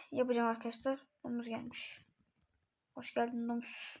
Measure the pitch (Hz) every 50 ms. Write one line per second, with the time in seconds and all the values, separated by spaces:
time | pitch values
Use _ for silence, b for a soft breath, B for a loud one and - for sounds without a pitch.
0 | - - 277 254 254 247 247 233 233 226 226 233 - 233 233 - - 269 269 277
1 | - _ _ _ - 247 240 240 233 233 226 226 240 240 240 - - - - -
2 | - _ _ _ _ _ _ _ _ _ _ _ _ _ _ _ _ _ _ 262
3 | 247 - - 247 233 240 247 233 233 233 240 240 240 - - - - - - -